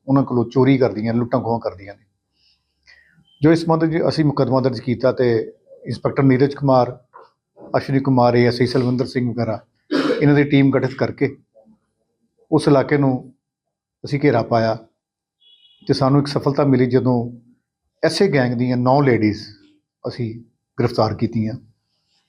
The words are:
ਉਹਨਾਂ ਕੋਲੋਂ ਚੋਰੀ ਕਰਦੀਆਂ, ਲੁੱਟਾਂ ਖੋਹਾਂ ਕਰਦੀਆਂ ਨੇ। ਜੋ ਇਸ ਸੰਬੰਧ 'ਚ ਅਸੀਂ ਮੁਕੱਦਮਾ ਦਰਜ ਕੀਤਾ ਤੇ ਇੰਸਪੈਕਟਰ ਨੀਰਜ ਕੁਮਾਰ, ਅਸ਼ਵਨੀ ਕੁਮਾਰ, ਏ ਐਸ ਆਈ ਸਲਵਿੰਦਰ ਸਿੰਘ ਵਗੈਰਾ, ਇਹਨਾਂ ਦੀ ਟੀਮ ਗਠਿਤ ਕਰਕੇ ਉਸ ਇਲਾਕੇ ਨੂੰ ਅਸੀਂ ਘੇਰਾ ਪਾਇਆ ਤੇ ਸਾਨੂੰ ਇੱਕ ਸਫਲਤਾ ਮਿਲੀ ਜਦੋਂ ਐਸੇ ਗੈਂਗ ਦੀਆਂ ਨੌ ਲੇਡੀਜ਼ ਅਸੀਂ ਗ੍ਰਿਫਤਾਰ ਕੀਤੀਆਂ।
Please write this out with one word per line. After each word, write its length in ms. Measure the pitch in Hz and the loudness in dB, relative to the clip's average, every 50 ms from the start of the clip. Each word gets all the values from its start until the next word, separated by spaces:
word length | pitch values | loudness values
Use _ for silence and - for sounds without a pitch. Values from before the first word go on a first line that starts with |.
| _ - | _ -2
ਉਹਨਾਂ 160 | 135 139 135 | 0 0 0
ਕੋਲੋਂ 220 | 135 127 120 117 120 | 0 -2 -2 -2 -2
ਚੋਰੀ 280 | - 135 127 131 139 127 | 0 0 2 4 4 2
ਕਰਦੀਆਂ, 360 | 131 113 98 107 107 117 113 | 2 0 -2 -2 -4 -2 -2
ਲੁੱਟਾਂ 280 | 120 120 120 - 127 | -2 -4 -2 -4 -4
ਖੋਹਾਂ 180 | 110 113 117 117 | -4 -2 -4 -4
ਕਰਦੀਆਂ 340 | - 110 - 95 101 98 101 | -4 -8 -10 -10 -18 -20 -20
ਨੇ। 120 | _ _ _ _ _ _ _ _ _ _ _ _ _ _ _ _ _ _ _ - _ _ _ _ _ _ _ _ - | _ _ _ _ _ _ _ _ _ _ _ _ _ _ _ _ _ _ _ -20 _ _ _ _ _ _ _ _ 0
ਜੋ 100 | 139 156 | 2 4
ਇਸ 140 | 165 165 165 | 4 4 2
ਸੰਬੰਧ 200 | 165 165 160 160 | 0 0 0 0
'ਚ 160 | 160 156 170 - - | 0 -2 0 -2 -2
ਅਸੀਂ 160 | - - 160 | 0 0 0
ਮੁਕੱਦਮਾ 340 | 147 139 - 135 117 123 131 | 0 0 0 0 0 0 0
ਦਰਜ 200 | 127 131 120 113 | 0 0 -2 -4
ਕੀਤਾ 320 | 120 131 120 104 - 131 | -4 -4 -4 0 0 0
ਤੇ 420 | 123 - 131 120 117 110 107 - - _ _ _ - - - | 0 2 0 2 2 0 -2 -4 -12 _ _ _ -20 -20 -12
ਇੰਸਪੈਕਟਰ 380 | - 117 - - 135 - - 135 | -12 -10 -6 -6 -6 -2 2 2
ਨੀਰਜ 300 | 135 131 123 143 135 139 | 4 4 4 2 0 -2
ਕੁਮਾਰ, 460 | - 143 135 131 127 123 127 - - _ _ _ - - _ _ _ _ _ _ _ - - - 131 | -2 -2 2 2 2 2 0 -4 -12 _ _ _ -20 -20 _ _ _ _ _ _ _ -14 -6 -6 -6
ਅਸ਼ਵਨੀ 220 | - - 139 135 | -4 -2 -4 -2
ਕੁਮਾਰ, 360 | 135 139 135 127 120 123 120 | 0 0 2 2 4 4 4
ਏ 100 | 123 120 | 4 2
ਐਸ 160 | 120 117 120 | 2 2 0
ਆਈ 60 | 131 120 | -2 -2
ਸਲਵਿੰਦਰ 380 | - 139 123 123 127 123 131 | 0 -2 -2 0 -2 -2 -4
ਸਿੰਘ 260 | - - 135 123 120 | -4 -4 -4 -4 -4
ਵਗੈਰਾ, 340 | 110 120 117 110 107 95 - _ _ _ _ - 294 - - - - - | -4 -4 -6 -6 -6 -10 -10 _ _ _ _ -6 -4 -2 0 -2 -2 0
ਇਹਨਾਂ 140 | 151 143 147 | 2 2 4
ਦੀ 80 | 143 143 | 4 2
ਟੀਮ 280 | 143 143 139 139 139 131 135 | 2 2 2 4 4 2 0
ਗਠਿਤ 160 | - 131 - | -2 -2 -4
ਕਰਕੇ 440 | - 120 117 - - 147 147 - - _ _ _ _ _ _ _ _ _ _ _ _ _ _ _ _ _ _ _ _ _ - | -4 -6 -6 -4 -4 -4 -4 -6 -8 _ _ _ _ _ _ _ _ _ _ _ _ _ _ _ _ _ _ _ _ _ -2
ਉਸ 160 | 160 147 - 160 | -2 0 2 4
ਇਲਾਕੇ 300 | 143 135 127 - 151 143 | 4 4 4 2 0 2
ਨੂੰ 360 | 143 135 127 123 - - - _ _ _ _ _ _ _ _ _ _ _ _ _ - | 2 2 0 -2 -6 -10 -20 _ _ _ _ _ _ _ _ _ _ _ _ _ -12
ਅਸੀਂ 140 | 131 147 139 139 | -6 -4 0 2
ਘੇਰਾ 200 | 147 123 117 110 | 2 2 2 0
ਪਾਇਆ 320 | - 117 113 113 113 110 113 - _ _ _ _ _ _ _ _ _ _ _ _ _ _ _ _ _ _ _ _ - | 0 0 0 0 0 -2 -4 -8 _ _ _ _ _ _ _ _ _ _ _ _ _ _ _ _ _ _ _ _ -2
ਤੇ 60 | 139 | -2
ਸਾਨੂੰ 260 | - 139 131 139 143 | 0 2 2 2 2
ਇੱਕ 80 | 143 143 | 0 0
ਸਫਲਤਾ 360 | - 143 - 147 139 143 147 | -4 -4 -2 -2 -2 0 0
ਮਿਲੀ 220 | 139 135 120 131 | 2 2 2 2
ਜਦੋਂ 460 | 120 120 131 131 131 127 120 117 120 123 - _ _ _ _ _ _ _ _ _ _ _ - - | 2 0 0 0 0 -2 -2 -2 -6 -12 -16 _ _ _ _ _ _ _ _ _ _ _ -4 -4
ਐਸੇ 240 | 160 160 - 208 190 | -4 0 0 0 0
ਗੈਂਗ 260 | 143 143 123 120 123 | 2 0 0 0 -2
ਦੀਆਂ 240 | 117 123 123 127 123 | -2 -2 -2 -2 0
ਨੌ 240 | 123 127 131 143 | 2 2 2 4
ਲੇਡੀਜ਼ 420 | 143 135 120 107 110 104 101 - - - - _ _ _ _ _ _ _ _ _ - 123 | 4 4 2 2 2 0 -2 -2 -8 -18 -20 _ _ _ _ _ _ _ _ _ -14 -12
ਅਸੀਂ 340 | - - 123 110 - - - _ _ _ _ _ _ - | -10 -8 -8 -8 -10 -12 -18 _ _ _ _ _ _ -2
ਗ੍ਰਿਫਤਾਰ 340 | 120 120 - - 113 107 101 | -2 -2 0 0 0 0 0
ਕੀਤੀਆਂ। 400 | - 120 110 - 113 110 110 110 - - _ _ _ _ _ _ _ _ _ _ _ _ | -4 -4 -4 -2 -2 -4 -4 -6 -10 -14 _ _ _ _ _ _ _ _ _ _ _ _